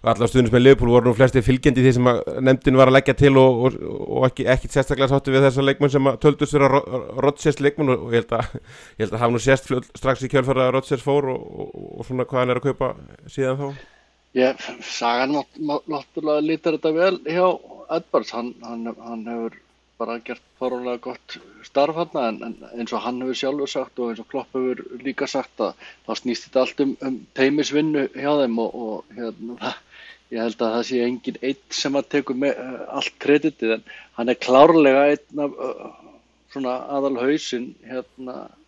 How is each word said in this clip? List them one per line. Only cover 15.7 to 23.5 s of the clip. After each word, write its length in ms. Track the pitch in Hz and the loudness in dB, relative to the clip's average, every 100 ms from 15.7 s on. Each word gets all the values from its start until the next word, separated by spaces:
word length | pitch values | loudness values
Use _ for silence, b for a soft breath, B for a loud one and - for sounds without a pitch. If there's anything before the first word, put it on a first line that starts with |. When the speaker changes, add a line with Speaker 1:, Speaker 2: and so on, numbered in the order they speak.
| 143 | -6
Speaker 2:
náttúrulega 600 | - 147 - - 151 151 151 | -6 -10 -10 -8 -2 -2 -2
lítur 320 | 160 175 156 | -2 -2 -2
þetta 160 | 160 156 | -2 2
vel 220 | 185 180 - | 0 0 -4
hjá 180 | 170 185 165 - - - 160 | 0 0 -2 -10 -20 -8 -8
Edwards, 340 | 175 - 107 117 | -2 -4 -4 -8
hann, 160 | 120 117 | -10 -12
hann, 240 | 117 117 117 110 | -14 -10 -10 -12
hann 240 | 117 117 110 | -14 -14 -10
hefur 320 | 117 113 - _ _ _ _ | -8 -10 -12 _ _ _ _
bara 160 | 113 117 | -8 -8
gert 160 | 113 120 _ _ | -10 -16 _ _
fáránlega 460 | 127 123 123 120 131 | -6 -6 -6 -8 -10
gott 260 | 123 _ - - - - | -14 _ -20 -20 -20 -6
starf 320 | - 143 160 | 0 0 0
þarna, 260 | 170 160 120 | -4 -2 -4
en, 100 | 107 117 | -4 -10
en 320 | - 69 117 | -14 -16 -10
eins 160 | 113 117 | -6 -6
og 80 | |
hann 160 | 117 123 | -6 -6
hefur 160 | 127 123 | -6 -4
sjálfur 320 | 135 | -4